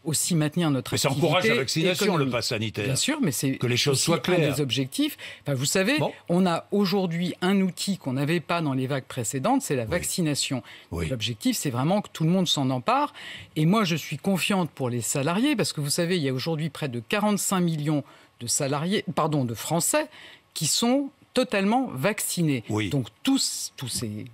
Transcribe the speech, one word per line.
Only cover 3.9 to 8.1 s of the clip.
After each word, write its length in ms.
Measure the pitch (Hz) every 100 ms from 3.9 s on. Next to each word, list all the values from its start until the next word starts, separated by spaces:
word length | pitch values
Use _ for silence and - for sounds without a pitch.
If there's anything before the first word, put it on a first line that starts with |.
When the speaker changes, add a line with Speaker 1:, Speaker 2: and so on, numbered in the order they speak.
Speaker 1:
aussi 100 | 131 -
Speaker 2:
soient 100 | 165
Speaker 1:
un 20 |
Speaker 2:
claires. 340 | - 180 147
Speaker 1:
des 60 | -
objectifs. 560 | 139 135 131 - 294 - - -
Enfin, 120 | -
vous 100 | 135
savez, 340 | 143 196 190 233
Speaker 2:
Bon. 120 | - - -
Speaker 1:
on 160 | 175
a 220 | 185 165 -
aujourd'hui 640 | 202 202 202 180 165 180 -
un 200 | 185 196
outil 380 | 190 - - 190
qu'on 160 | 139